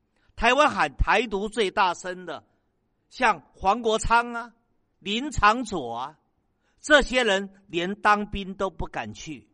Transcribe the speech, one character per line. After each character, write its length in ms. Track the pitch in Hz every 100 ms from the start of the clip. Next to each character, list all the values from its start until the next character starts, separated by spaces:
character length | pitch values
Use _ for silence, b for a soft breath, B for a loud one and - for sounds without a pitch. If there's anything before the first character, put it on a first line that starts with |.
| _ _ _
台 200 | - 226
湾 140 | 269 294
喊 280 | 196 151 120
台 320 | 160 196 240
独 200 | 190 214
最 220 | 240 190
大 240 | 214 185
声 320 | 170 180 180 175
的， 180 | 131 - _ _ _ _ _ _
像 320 | - 240 165 -
黄 260 | _ 190 226
国 200 | 226 214
昌 320 | - 233 240
啊、 200 | 233 240 _ _ _ _ _
林 320 | 170 220 294
长 320 | - 311 254
佐 320 | 240 180 120
啊， 240 | 117 135 - _ _ _ _ _ _
这 200 | - 294
些 200 | 214 254
人 400 | 226 190 196 - _
连 260 | 170 175
当 320 | 208 214 208 208
兵 280 | 202 190
都 160 | 190 196
不 180 | 165 175
敢 260 | 147 113
去。 340 | 104 160 127 _